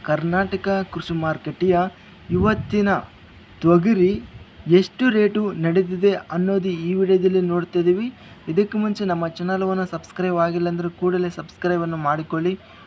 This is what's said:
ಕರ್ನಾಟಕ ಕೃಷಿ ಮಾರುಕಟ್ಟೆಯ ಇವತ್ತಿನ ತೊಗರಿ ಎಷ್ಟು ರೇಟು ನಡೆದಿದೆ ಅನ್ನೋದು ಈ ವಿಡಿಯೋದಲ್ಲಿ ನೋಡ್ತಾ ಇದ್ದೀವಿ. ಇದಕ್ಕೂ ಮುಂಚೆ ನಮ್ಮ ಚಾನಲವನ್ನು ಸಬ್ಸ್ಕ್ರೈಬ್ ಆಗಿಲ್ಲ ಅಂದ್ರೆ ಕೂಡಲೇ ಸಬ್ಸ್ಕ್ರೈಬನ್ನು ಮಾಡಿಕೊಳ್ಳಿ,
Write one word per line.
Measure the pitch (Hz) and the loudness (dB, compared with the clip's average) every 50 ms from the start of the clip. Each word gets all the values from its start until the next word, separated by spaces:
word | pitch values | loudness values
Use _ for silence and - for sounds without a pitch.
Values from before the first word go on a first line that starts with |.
| - | -4
ಕರ್ನಾಟಕ | - 151 147 160 170 175 190 196 190 202 190 - 202 196 190 190 - - | -2 -2 -2 0 -2 0 0 -2 -2 -4 -6 -4 -2 -2 -2 -2 -6 -8
ಕೃಷಿ | 170 - - 170 | -10 -8 -6 -6
ಮಾರುಕಟ್ಟೆಯ | 160 160 160 151 131 - 151 131 - 175 185 180 175 180 185 - - - - - - - - | -4 -2 -4 -4 -6 -8 -12 -6 -2 0 2 2 2 0 -2 -4 -12 -20 -20 -20 -20 -8 -4
ಇವತ್ತಿನ | 175 180 190 214 220 220 - - 202 208 202 202 185 135 - - - - - - - - - - - - | -2 0 2 2 0 0 -4 -4 -2 -2 0 0 0 -2 -4 -10 -20 -20 -20 -20 -20 -20 -20 -20 -14 0
ತೊಗರಿ | - 165 175 175 165 226 226 190 180 185 208 220 - - - - - - - - - 156 | 4 4 6 6 6 4 2 4 4 2 2 -2 -6 -12 -20 -20 -20 -20 -20 -12 0 4
ಎಷ್ಟು | 170 190 185 - - - 254 254 | 4 4 4 2 -4 0 0 2
ರೇಟು | 214 214 208 202 208 208 214 196 | 4 4 2 2 2 0 -2 -2
ನಡೆದಿದೆ | 170 165 160 165 165 190 185 175 185 175 196 202 190 | -4 -2 -2 0 2 2 0 0 -2 2 2 2 2
ಅನ್ನೋದು | - - - 160 175 185 190 196 196 180 190 | 2 -6 -6 -2 -2 0 2 0 0 0 -2
ಈ | 175 165 165 175 190 | -4 -4 -2 -2 0
ವಿಡಿಯೋದಲ್ಲಿ | 190 190 185 190 180 180 185 185 185 | 0 2 4 4 4 4 4 2 2
ನೋಡ್ತಾ | 180 175 175 175 170 - - 175 | 0 2 0 -2 -2 -2 -2 0
ಇದ್ದೀವಿ. | 170 175 180 196 233 254 - - - - - - - - | 2 2 2 2 0 -6 -8 -12 -20 -20 -20 -16 -10 -4
ಇದಕ್ಕೂ | 160 190 208 208 - 214 | 0 0 0 0 0 -2
ಮುಂಚೆ | 214 214 202 - 202 | -2 -2 -2 -2 -2
ನಮ್ಮ | 190 175 170 170 165 | -2 -2 -2 -2 -6
ಚಾನಲವನ್ನು | 165 - 175 180 190 190 190 190 190 190 185 | -6 -6 -4 -4 -2 -2 -2 -2 -2 -2 -4
ಸಬ್ಸ್ಕ್ರೈಬ್ | 185 - 160 - - - - 180 185 180 | -4 -6 -12 -12 -12 -6 -4 -2 -2 0
ಆಗಿಲ್ಲ | 170 170 170 170 175 175 175 | 0 0 0 0 -2 -2 -2
ಅಂದ್ರೆ | 170 170 170 175 | -2 -2 -4 -6
ಕೂಡಲೇ | 175 - 180 180 180 185 180 175 | -6 0 0 0 2 0 -2 -2
ಸಬ್ಸ್ಕ್ರೈಬನ್ನು | 175 160 151 - - - - 180 180 170 170 165 165 160 | -4 -10 -14 -16 -14 -4 -2 -2 0 0 -2 -4 -4 -4
ಮಾಡಿಕೊಳ್ಳಿ, | 151 143 151 156 160 - 170 160 165 180 190 - - - - - - | -2 -2 -2 -2 -2 -4 -4 -2 -2 -2 -4 -4 -10 -20 -20 -20 -20